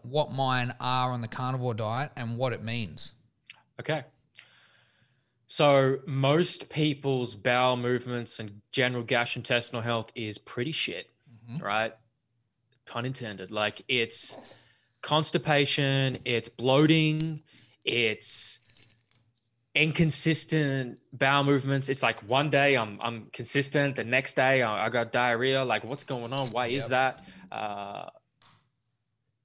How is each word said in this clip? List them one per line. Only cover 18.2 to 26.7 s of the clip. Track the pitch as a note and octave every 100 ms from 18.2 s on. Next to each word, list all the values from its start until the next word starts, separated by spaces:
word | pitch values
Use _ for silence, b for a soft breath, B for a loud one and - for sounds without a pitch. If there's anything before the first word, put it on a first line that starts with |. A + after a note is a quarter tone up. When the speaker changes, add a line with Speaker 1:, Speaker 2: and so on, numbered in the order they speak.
| - - - - b b b b _ _ _ _ _ _ _
Speaker 2:
inconsistent | - D#3 D3+ E3 - D#3+ D#3 - D#3 C#3+ C3+ B2 A2 _
bowel | B2 C3+ C#3+
movements. | C#3+ C#3+ C3 C#3 C#3
It's | B2+
like | B2 A2+ G#2
one | B2+ D3
day | C#3 C#3 C3+
I'm, | G#2+ G2+
I'm | A#2 A#2 G#2+
consistent, | - A2+ C#3 C3+ D3+ C#3+ C3
the |
next | A2+ B2+ C3+
day | - C3 C3+
I, | A#2 G#2 A2
I |
got | A#2+ A#2
diarrhea. | B2 B2 A#2 C3 C3+
Like, | C3 A2
what's | A2 C#3+
going | - C3 A#2
on? | C3+ C3
Why | A2+
is | B2